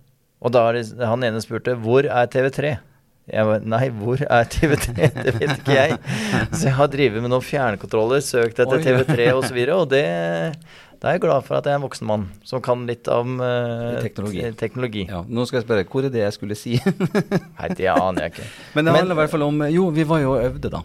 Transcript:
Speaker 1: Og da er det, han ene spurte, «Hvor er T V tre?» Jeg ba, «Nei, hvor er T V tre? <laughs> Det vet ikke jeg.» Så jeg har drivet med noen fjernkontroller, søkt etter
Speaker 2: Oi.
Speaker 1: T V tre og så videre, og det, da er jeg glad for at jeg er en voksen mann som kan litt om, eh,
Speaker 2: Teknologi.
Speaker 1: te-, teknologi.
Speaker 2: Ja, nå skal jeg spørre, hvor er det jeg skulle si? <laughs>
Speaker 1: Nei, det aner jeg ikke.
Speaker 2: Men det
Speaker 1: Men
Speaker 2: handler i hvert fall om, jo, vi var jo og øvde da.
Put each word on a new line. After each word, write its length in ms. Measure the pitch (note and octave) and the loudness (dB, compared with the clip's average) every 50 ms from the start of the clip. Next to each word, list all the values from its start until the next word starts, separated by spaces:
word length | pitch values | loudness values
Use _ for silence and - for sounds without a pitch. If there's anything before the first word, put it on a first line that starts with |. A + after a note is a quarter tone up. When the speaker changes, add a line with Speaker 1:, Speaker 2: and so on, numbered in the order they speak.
| _ _ _ _ _ _ _ - | _ _ _ _ _ _ _ -6
Speaker 1:
Og 100 | - B2 | -2 2
da 180 | A#2+ B2 A2+ A#2 | 4 4 4 4
er 20 | |
det, 260 | A#2 A#2+ A#2 G#2+ F#2+ A#2+ B2 | 2 0 -2 -6 -6 -4 -2
han 160 | A2 A#2 B2+ | 0 0 0
ene 140 | B2+ A#2 A2 A2+ | 0 0 0 -2
spurte, 320 | G#2+ - A#2 A2 - B2+ B2+ | -4 -6 -8 -4 -2 -4 -4
«Hvor 280 | A#2 A2 A2+ B2 C#3 C3+ B2+ | -2 0 2 4 4 4 4
er 180 | G#2 A#2+ B2 | 2 0 0
T 140 | A#2+ - B2+ | 2 2 0
V 80 | C3 C#3 | 0 0
tre?» 300 | C3+ - C#3 D3+ D3+ - - - _ _ _ _ _ _ _ - | 0 -2 -2 -2 -4 -6 -8 -14 _ _ _ _ _ _ _ -4
Jeg 160 | - G#2+ A2 | -2 0 2
ba, 140 | G#2+ G#2+ G#2+ | 2 2 0
«Nei, 320 | G#2 A2 A2+ A#2 C3 C3+ | 0 0 0 0 0 0
hvor 280 | A#2 G#2+ G2+ A#2 B2+ C#3 | -2 -4 -4 -2 -2 -2
er 220 | D3 - - A#2 A#2+ | 0 2 4 4 2
T 220 | - - - E3+ | 2 0 0 2
V 80 | D3+ C#3 | 2 2
tre? 180 | - - A#2+ A#2+ E3+ E3 B2 | 2 0 -2 0 2 2 2
<laughs> 160 | - A#2+ A#2 | 2 0 -2
Det 100 | C3 B2 | -2 0
vet 160 | A#2 - D3 C#3 - | 0 0 -2 -2 -2
ikke 160 | - C3+ C#3 | 0 2 4
jeg.» 240 | C3 C3+ D#3+ - - - C3+ F3+ G#3+ A3 G#3+ G3 - A2+ - | 4 4 4 0 -2 -4 -6 -6 -4 -4 -2 -2 -2 -2 -2
Så 120 | - D#3+ F3 | -2 -2 0
jeg 80 | C3+ | 2
har 160 | C3 C3+ C#3+ C#3+ | 2 4 2 2
drivet 320 | C#3+ C#3 C#3+ A#2 G#2 A2+ | 2 2 2 2 2 0
med 80 | A#2+ A#2+ | -2 0
noen 120 | B2 B2+ B2+ | 0 -2 -2
fjernkontroller, 800 | - D3+ C#3+ C3 A#2 G2+ F#2+ - - - A2 A2 A#2 C3+ C#3+ C#3 | -2 -2 -2 0 0 -2 -4 -4 -2 0 2 2 2 2 0 0
søkt 340 | - - B2 A#2 A2+ A2+ - | 0 0 2 2 2 2 2
etter 200 | B2 B2 C3 - | 2 2 2 2
Speaker 2:
Oi. 40 | |
Speaker 1:
T 80 | D#3+ C3 | 2 4
V 140 | B2+ B2 C3 | 4 4 4
tre 220 | D3 D3+ A#2+ A#2 B2 B2+ | 2 2 4 4 4 4
og 100 | C3 C3 | 2 2
så 80 | - | 0
videre, 240 | C3 A#2+ A#2+ C3+ E3+ | 0 0 0 2 2
og 140 | F#3+ E3 C3 | 2 2 2
det, 680 | C3+ C3+ D#3 E3+ F3 E3+ E3+ E3+ E3+ E3 E3 E3 D3+ E3 - - - - - - - - | 2 2 2 2 -2 -2 -2 -2 -2 -2 -4 -4 -6 -10 -14 -20 -20 -20 -20 -20 -12 -6
da 100 | - B2 | -2 -2
er 100 | D#3 F3+ | 0 0
jeg 20 | |
glad 240 | F3+ E3 C#3+ C3+ B2+ | 2 2 2 2 0
for 120 | - C#3 C3+ | -2 -2 -2
at 60 | - | 0
jeg 80 | C#3+ C#3+ | 0 0
er 20 | |
en 80 | C#3+ C#3 | -2 -2
voksen 220 | A#2+ - - A2+ | -6 -8 -6 -4
mann 180 | A2 G#2+ G#2+ G2+ F#2 - - | -2 -2 -2 -4 -6 -10 -16
som 200 | - - C3 B2+ | -12 -8 -8 -4
kan 240 | A#2+ C3 B2 B2 B2 | -2 -2 -2 -2 -2
litt 200 | A#2+ A#2+ - - C3+ | -4 -6 -6 -2 -2
om, 300 | B2 A#2+ A#2+ B2+ B2+ B2+ | 0 0 0 -2 -4 -4
eh, 600 | B2+ B2 B2 B2 A#2+ A#2 A#2 A#2 A#2 A#2+ A#2+ B2 | -2 -2 -2 -2 -2 -4 -4 -4 -4 -4 -4 -4
Speaker 2:
Teknologi. 400 | A#2+ G#2+ - - G2 G#2 G2 F2 | -6 -6 -6 -6 -6 -6 -4 -4
Speaker 1:
te-, 160 | A#2+ A#2 A2 | -6 -6 -6
teknologi. 500 | - A2+ G#2 - B2 B2+ A#2+ G#2+ G#2 F#2 F2 | -6 -6 -6 -4 -4 -6 -4 -4 -6 -6 -6
Speaker 2:
Ja, 140 | G2+ F2 F#2+ A#2 | -6 -8 -8 -6
nå 160 | A#2 A#2+ B2 | -4 -4 -2
skal 140 | A#2 - B2+ | -2 -2 -4
jeg 60 | A2+ A#2+ | -2 0
spørre, 160 | A2+ G2+ F2 | 0 0 0
hvor 200 | - - C3+ C3 | 0 -2 -2 -2
er 40 | C#3 | 0
det 160 | A#2+ A2+ G2+ | 0 0 0
jeg 80 | G2+ | -2
skulle 240 | - - - G2+ G#2+ | -2 -4 -6 -8 -8
si? 240 | - - B2 A#2 B2 - G3 D3+ - F#3+ - - | -6 -4 -2 0 0 2 0 0 0 -2 -2 0
<laughs> 440 | G3+ - - G3+ - - - - - | -2 0 0 -2 -4 -4 -6 -12 -8
Speaker 1:
Nei, 80 | - - F#3 | -6 -6 -4
det 100 | - F#2 F#2 | -2 0 2
aner 300 | E2+ F2 F2+ F#2+ F2+ F2+ | 2 2 2 0 0 -2
jeg 100 | D#2 F2+ | -4 -6
ikke. 160 | - - - A2 - - - - - | -6 -10 -14 -16 -16 -18 -14 -4 -2
Speaker 2:
Men 100 | D3+ D3+ | 0 2
det 60 | E3 | 4
Speaker 1:
Men 80 | - D#3+ | 4 4
Speaker 2:
handler 100 | F3 F#3 | 4 2
i 80 | F3 D#3 | 2 2
hvert 100 | D3+ D3+ | 2 2
fall 120 | E3+ D#3 | 2 0
om, 180 | D3 D3 D3 D3+ D3+ C#3+ | 0 0 0 0 0 2
jo, 220 | D#3+ F3 F#3+ F3+ | 2 2 2 2
vi 140 | D3+ D#3+ D#3+ | 2 2 2
var 160 | D3 D#3+ D#3 | 2 2 2
jo 120 | C#3 C3 C3+ A#2+ | 2 2 2 2
og 40 | |
øvde 280 | A#2 B2+ B2+ C#3+ C#3+ - | 0 0 -2 -4 -6 -6
da. 120 | - E2+ | -6 -8